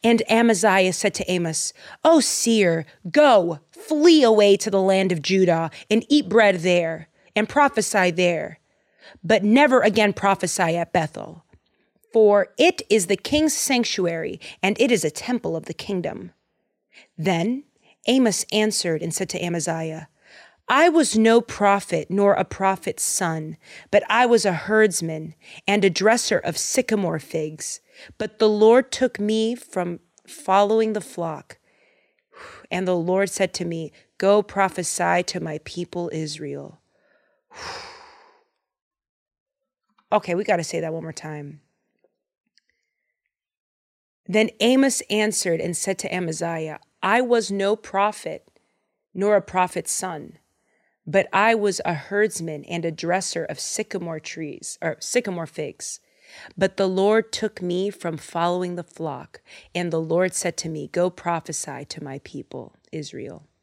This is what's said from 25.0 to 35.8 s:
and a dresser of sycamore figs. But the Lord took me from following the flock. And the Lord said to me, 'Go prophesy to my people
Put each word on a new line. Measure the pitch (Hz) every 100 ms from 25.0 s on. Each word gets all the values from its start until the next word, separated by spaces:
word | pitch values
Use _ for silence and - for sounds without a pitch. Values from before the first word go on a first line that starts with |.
| 165 160 160 - - - -
and | 202 196
a |
dresser | 170 196 233 - 202
of | - 165
sycamore | - - 247 214 185 160
figs. | - 165 156 156 - - _ _ - -
But | 214 _
the | 220
Lord | 214 220 240 262
took | - 247 -
me | 208 220 220 240
from | - - 175 175 _ _ _
following | - - 190 202 220 220
the | 208
flock. | - - 170 151 - - _ _ _ _ _ _ _ - - - -
And | 180 185
the | 180
Lord | 170 185 196
said | - 190 -
to | 170
me, | 165 156 _ _ _
'Go | 190 208
prophesy | 208 196 190 185 170 - 175 175
to | 175 185
my | 165 151
people | - -